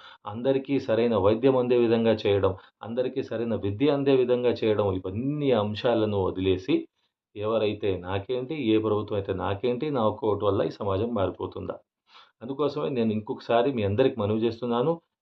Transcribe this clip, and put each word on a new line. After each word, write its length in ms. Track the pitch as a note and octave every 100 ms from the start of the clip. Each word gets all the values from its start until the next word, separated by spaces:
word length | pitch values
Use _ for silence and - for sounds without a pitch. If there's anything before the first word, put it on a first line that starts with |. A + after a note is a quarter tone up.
| - - G#2
అందరికీ 500 | A2 C3 C3+ C3+ C3+
సరైన 360 | C3 A2 A#2 G#2+
వైద్యం 400 | G2 A2+ C3+ C3
అందే 200 | B2 B2
విధంగా 380 | A#2 A2+ A2+ G#2+
చేయడం, 360 | G#2+ G2+ F#2+ F#2+ - _
అందరికీ 400 | A2 A#2+ B2+ C3+
సరైన 340 | A#2 A2+ A#2 G2+
విద్య 300 | G2+ G#2 D3
అందే 240 | C#3 C#3 C3+
విధంగా 380 | A#2+ B2 B2
చేయడం, 340 | - A2+ G#2 G2+
ఇవన్నీ 560 | F#2 F#2 G2+ C3+ D3 C#3 A2+
అంశాలను 640 | G#2 G#2+ B2 A2+ G#2+ G2+
వదిలేసి 540 | F#2 F2+ F#2+ F#2 - E3 - _ _ _ _ G#2
ఎవరైతే 540 | G#2+ A2+ G#2+ G#2 G#2 F2+
నాకేంటి, 560 | F2+ G2 G2 B2+ C3 D#3
ఏ 100 | A2 G#2+
ప్రభుత్వం 380 | G#2+ G#2 G#2 G#2
అయితే 160 | G2
నాకేంటి, 520 | F#2 F#2 G2 B2 A#2+ D#3
నా 120 | C3
ఒక్క 180 | G#2+ G#2+
ఓటు 200 | A2 G2
వల్ల 160 | G2+ G2+
ఈ 100 | D3+
సమాజం 380 | - G#2 F#2+ A#2
మారిపోతుందా? 640 | A2 F#2 F#2 F#2 G2+ F2+ - _ _ _ - - _
అందుకోసమే 500 | A#2+ C#3 C#3+ D3 D#3
నేను 220 | B2 A2
ఇంకొకసారి 580 | G#2+ G#2 A#2 - A#2 C#3
మీ 120 | A#2+
అందరికి 320 | G2 G#2 C3 B2+
మనవి 240 | G#2 A2
చేస్తున్నాను. 520 | A2+ A2 A#2+ A#2+ C#3+ E3+ _ _